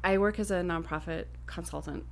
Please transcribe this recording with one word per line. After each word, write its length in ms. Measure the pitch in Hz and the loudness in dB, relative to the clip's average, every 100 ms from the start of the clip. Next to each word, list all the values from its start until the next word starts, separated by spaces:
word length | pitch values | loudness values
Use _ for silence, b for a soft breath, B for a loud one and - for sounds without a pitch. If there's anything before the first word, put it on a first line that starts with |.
I 140 | 190 190 | 6 6
work 220 | 202 208 | 6 4
as 120 | 208 | 0
a 100 | 185 | 2
nonprofit 640 | 175 165 165 156 160 165 - - - | 2 0 -2 -4 -4 -4 -6 -10 -8
consultant 580 | - 170 147 151 139 - | -8 -6 -6 -6 -8 -8